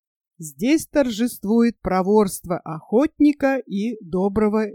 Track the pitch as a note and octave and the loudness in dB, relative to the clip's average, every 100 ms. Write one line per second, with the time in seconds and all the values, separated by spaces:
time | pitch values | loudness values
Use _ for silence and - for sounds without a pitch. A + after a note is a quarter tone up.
0 | _ _ _ _ D#3 C#3+ A#3 D#4 - D4+ | _ _ _ _ -18 -6 0 0 0 0
1 | B3+ G3+ A#3+ - G3 A#3 A#3 - F#3 F#3 | 0 0 -4 -4 0 2 2 0 -2 -2
2 | F#3 G#3+ F#3+ - E3+ F3 - D#3+ - G#3+ | 2 2 2 -2 -6 -6 -6 -12 -2 0
3 | D#4 - D4 C#4+ C4+ C4+ - G3 A3 A#3 | 0 2 2 4 0 0 -4 -4 -4 -6
4 | F3 F#3 G3+ G3+ G#3 G#3+ G#3+ | -6 -2 0 2 0 0 -2